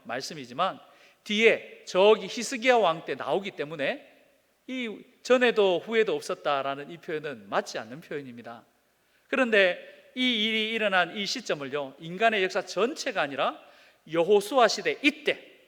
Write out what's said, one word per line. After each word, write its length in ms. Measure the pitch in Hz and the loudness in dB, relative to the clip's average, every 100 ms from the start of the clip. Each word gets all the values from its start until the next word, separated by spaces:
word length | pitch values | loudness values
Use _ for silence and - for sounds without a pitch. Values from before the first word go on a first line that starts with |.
말씀이지만 760 | 117 123 - 165 120 127 185 139 - _ - _ - | -10 -8 -8 -12 -12 -4 -4 -4 -18 _ -20 _ -4
뒤에 580 | 208 226 135 - - - | 4 4 4 -2 -18 -4
저기 420 | 185 208 220 185 | 4 6 6 0
히스기야 500 | 240 220 262 254 247 | -8 -8 -2 2 4
왕 280 | 185 160 160 | 4 0 -6
때 100 | 131 | -8
나오기 360 | 120 170 202 | -2 -4 -4
때문에 540 | - 147 156 143 277 - _ _ _ _ _ - | -8 -8 -4 -4 -4 -12 _ _ _ _ _ -12
이 300 | 254 233 196 - _ | -8 -8 -10 -18 _
전에도 560 | - 254 247 220 196 170 | 0 4 4 4 4 2
후에도 360 | 208 226 208 147 | 0 0 2 0
없었다라는 760 | - 185 151 139 135 139 147 | -4 -4 -2 0 -2 -6 -10
이 60 | 170 | -14
표현은 520 | - 156 147 120 101 | -8 -8 -8 -12 -4
맞지 280 | 160 214 147 | -4 -4 -10
않는 220 | 113 143 | -10 -16
표현입니다. 640 | - 151 135 120 117 117 _ _ _ _ _ _ _ | -12 -12 -12 -16 -16 -18 _ _ _ _ _ _ _
그런데 840 | 269 240 214 185 175 - - _ 254 | -2 4 4 4 2 -10 -20 _ -2
이 300 | 254 226 220 | 0 2 0
일이 260 | 220 214 | 0 -2
일어난 440 | 226 214 185 170 214 | 0 2 2 0 -4
이 100 | 196 | -6
시점을요, 680 | 262 - 160 139 143 135 135 | -6 -4 -6 -4 -6 -6 -10
인간의 440 | 165 180 226 214 | -12 0 0 2
역사 220 | 190 202 - | 0 -2 -4
전체가 560 | 180 233 320 277 190 | -2 -2 -2 -6 -4
아니라 380 | 143 135 190 311 - _ _ _ - | -4 -2 -2 -4 -18 _ _ _ -4
여호수아 560 | 160 170 208 202 269 214 | 0 4 4 4 4 4
시대 300 | 214 165 143 | 4 -2 0
이때 400 | 285 - - - - _ | 0 0 -2 -4 -8 _